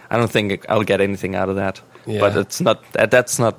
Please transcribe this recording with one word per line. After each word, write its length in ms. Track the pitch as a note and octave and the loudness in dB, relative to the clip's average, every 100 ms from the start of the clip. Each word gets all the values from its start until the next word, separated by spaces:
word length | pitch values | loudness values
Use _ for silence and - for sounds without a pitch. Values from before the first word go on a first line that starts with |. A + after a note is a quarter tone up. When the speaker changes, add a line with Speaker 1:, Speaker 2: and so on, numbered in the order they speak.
| - | -4
Speaker 1:
I 100 | A2+ | -2
don't 120 | A2+ | 0
think 340 | A#2 G#2 F#2+ - | 0 -2 -4 -2
I'll 160 | A2 | -2
get 160 | G2+ G2 | 2 2
anything 340 | G2 G2 F#2 | 0 -2 -6
out 140 | F#2+ F#2+ | -4 -2
of 80 | F#2+ | -2
that. 240 | F#2+ - - - | -4 -6 -18 -18
Speaker 2:
Yeah. 140 | - G#2+ | -8 0
Speaker 1:
But 180 | G2+ G#2 | 2 2
it's 240 | G2 - | -2 -2
not, 220 | F3+ A2 - | 0 0 -2
that, 180 | - A2 | -2 4
that's 260 | B2 B2 - | 4 2 0
not 180 | A#2 | 0